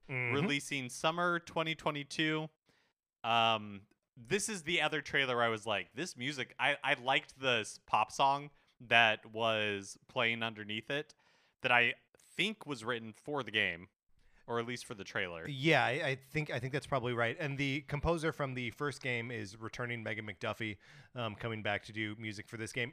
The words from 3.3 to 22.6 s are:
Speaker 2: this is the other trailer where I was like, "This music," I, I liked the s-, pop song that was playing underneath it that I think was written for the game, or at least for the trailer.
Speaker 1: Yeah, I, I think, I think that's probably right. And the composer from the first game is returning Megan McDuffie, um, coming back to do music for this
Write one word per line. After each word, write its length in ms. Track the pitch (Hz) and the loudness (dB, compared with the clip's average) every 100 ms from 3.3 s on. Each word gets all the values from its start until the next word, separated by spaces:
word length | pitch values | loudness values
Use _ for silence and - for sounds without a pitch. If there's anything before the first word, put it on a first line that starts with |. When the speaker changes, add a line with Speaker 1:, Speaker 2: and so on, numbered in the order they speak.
| 117 113 110 104 101 98 _ _ - | 4 6 4 -2 -12 -16 _ _ -20
Speaker 2:
this 320 | 120 196 196 | -2 -2 -2
is 140 | 208 | -4
the 180 | 151 170 | -2 2
other 200 | 151 151 | 2 0
trailer 360 | - 147 135 120 | 0 2 2 4
where 80 | 117 | 4
I 40 | |
was 160 | 110 107 | 2 0
like, 280 | 101 90 113 | -2 -2 -6
"This 220 | 180 - | -6 -4
music," 380 | 123 147 120 - | -6 -4 -8 0
I, 160 | 127 143 | 0 0
I 120 | 131 139 | 0 0
liked 440 | 123 143 - - | 2 0 0 -2
the 200 | 131 117 | 2 2
s-, 180 | 107 - - | 0 -8 0
pop 260 | 110 110 | 2 2
song 380 | - 139 139 147 _ _ _ | 4 4 4 -2 _ _ _
that 440 | 117 117 113 107 113 | 4 6 8 4 -4
was 640 | 110 113 110 107 101 98 - _ | -2 0 2 0 -2 -6 -14 _
playing 340 | 135 117 117 | 0 0 0
underneath 460 | 113 107 104 107 - | -4 -6 -6 -8 -4
it 240 | 143 151 - _ _ _ _ | -6 -6 -16 _ _ _ _
that 100 | 131 | 4
I 220 | 120 120 - _ _ _ - | 6 6 2 _ _ _ -2
think 300 | 185 220 147 | -2 -2 -8
was 180 | 135 | -6
written 300 | 110 120 113 | -4 -4 -4
for 280 | 107 - 147 | -12 -6 -4
the 80 | 110 | 0
game, 360 | 107 98 85 92 _ _ _ _ _ - | 2 2 0 -10 _ _ _ _ _ -4
or 140 | 120 | -4
at 60 | 117 | -2
least 180 | 123 - | -6 -8
for 80 | |
the 120 | 113 95 | -12 -6
trailer. 420 | 113 95 85 82 | -4 -4 -4 -8
Speaker 1:
Yeah, 380 | 135 151 147 117 | 0 4 6 6
I, 40 | |
I 260 | 131 156 135 - | 2 -2 -4 -4
think, 200 | 151 147 | -6 -2
I 80 | 147 | -4
think 140 | 131 | -2
that's 120 | 139 - | -4 -2
probably 260 | 135 120 | -2 0
right. 240 | 120 117 160 | 2 0 0
And 180 | 156 135 | -4 0
the 240 | 139 139 135 | 0 0 -4
composer 460 | 147 156 170 156 | -2 0 0 0
from 220 | - 139 127 | -2 -4 -2
the 160 | 120 | -6
first 300 | - 147 131 | -4 -6 -4
game 300 | 131 120 117 | -4 -2 -4
is 240 | 120 104 113 | -6 -8 -10
returning 460 | 110 - 120 120 | -10 -6 -6 -4
Megan 240 | 110 110 107 | -4 -6 -8
McDuffie, 480 | 98 113 104 110 101 - - - 127 | -6 -4 -2 -4 -6 -14 -20 -14 -6
um, 200 | 113 101 | -6 -4
coming 280 | 120 110 | -4 -2
back 220 | 104 101 - | 0 -2 -4
to 80 | |
do 200 | 101 107 107 | -6 -4 -4
music 300 | 110 101 - | -8 -10 -12
for 80 | |
this 160 | 113 | -8